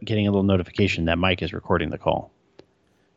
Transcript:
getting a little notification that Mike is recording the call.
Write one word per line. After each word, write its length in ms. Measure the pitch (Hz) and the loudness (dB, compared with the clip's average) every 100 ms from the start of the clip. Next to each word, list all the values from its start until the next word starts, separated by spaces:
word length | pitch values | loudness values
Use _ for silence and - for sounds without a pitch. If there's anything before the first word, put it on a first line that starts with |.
getting 220 | - 107 101 | -2 0 2
a 40 | |
little 120 | 101 | 2
notification 640 | 98 95 87 - 98 - 82 | 2 2 0 0 0 0 -2
that 120 | 85 | 2
Mike 240 | 92 90 | 2 0
is 100 | 80 | -2
recording 380 | 90 - 87 80 | -8 -2 -2 0
the 80 | - | -4
call. 320 | - - - _ _ _ _ _ _ _ _ | -2 -4 -6 _ _ _ _ _ _ _ _